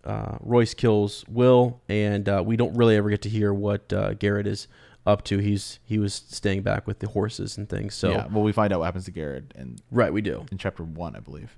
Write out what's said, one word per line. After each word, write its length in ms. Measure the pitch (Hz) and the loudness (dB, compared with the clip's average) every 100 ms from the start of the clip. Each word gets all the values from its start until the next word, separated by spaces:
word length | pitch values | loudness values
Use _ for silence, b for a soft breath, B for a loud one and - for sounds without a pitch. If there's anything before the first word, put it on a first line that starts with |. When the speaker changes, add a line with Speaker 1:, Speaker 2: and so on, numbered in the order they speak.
Speaker 1:
uh, 340 | - 107 101 - | -6 -6 -6 -8
Royce 320 | 107 120 113 | 2 2 2
kills 500 | - 120 107 104 - - | 2 2 4 2 -4 -8
Will, 500 | 113 123 123 123 120 - | 4 6 8 6 -2 -4
and, 400 | 107 104 101 101 | 0 0 0 0
uh, 140 | 98 | 0
we 140 | 90 113 | 2 2
don't 180 | 107 120 | 2 4
really 200 | 117 107 | 6 6
ever 140 | 104 | 4
get 100 | 104 | 0
to 80 | 104 | -2
hear 240 | 110 101 | 0 2
what, 400 | 101 101 101 - | 2 0 -2 -2
uh, 220 | 98 101 104 | -2 -2 0
Garrett 320 | 101 104 104 | 0 0 -2
is 200 | 101 - b b b - | -6 -10 b b b 2
up 180 | 101 - | 2 2
to. 120 | 98 | 0
He's, 400 | 101 101 - - - | 2 0 -4 -16 -4
he 140 | 107 | -2
was 160 | 101 - | -2 -4
staying 480 | - - 101 98 | -12 -4 -2 0
back 240 | 101 101 - | -2 -2 -4
with 120 | 101 | -8
the 80 | 107 | -4
horses 460 | 104 107 - 107 - | -2 -2 -4 -10 -10
and 140 | 101 | -6
things. 240 | 98 101 | -6 -6
So 160 | - 92 | -2 0
Speaker 2:
Yeah, 120 | - - | 0 0
well, 100 | 107 | 0
we 80 | 107 | 2
find 220 | 104 104 | 2 2
out 60 | 92 | 0
what 60 | 82 | -2
happens 200 | 90 92 | -4 -10
to 60 | |
Garrett 420 | 87 76 67 71 - | -8 -8 -8 -14 -16
in 220 | 64 60 _ | -16 -16 _
Speaker 1:
Right, 200 | 120 98 | 0 2
we 100 | 95 | 0
do. 220 | 104 62 - | -4 -6 -10
Speaker 2:
in 60 | 95 | -8
chapter 260 | 98 92 | -8 -8
one, 320 | 82 78 85 50 | -12 -10 -12 -12
I 40 | |
believe. 360 | - 76 113 | -16 -16 -18